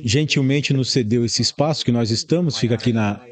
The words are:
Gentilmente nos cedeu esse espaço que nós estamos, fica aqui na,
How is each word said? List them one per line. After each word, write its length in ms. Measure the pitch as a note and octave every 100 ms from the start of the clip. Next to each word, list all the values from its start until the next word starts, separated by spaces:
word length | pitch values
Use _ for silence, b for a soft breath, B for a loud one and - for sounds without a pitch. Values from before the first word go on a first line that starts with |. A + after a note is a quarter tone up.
Gentilmente 680 | C3 C3+ D3+ - C3 C#3+ C#3
nos 160 | C3+ B2+
cedeu 360 | C#3 A2 A#2+ A#2
esse 160 | -
espaço 420 | A#2 - D3 D#3
que 80 | -
nós 200 | A#2+ A2+
estamos, 460 | A2+ - E3 F3 -
fica 180 | A#2+ A#2
aqui 180 | B2
na, 260 | A2+ G#2+ G2+ -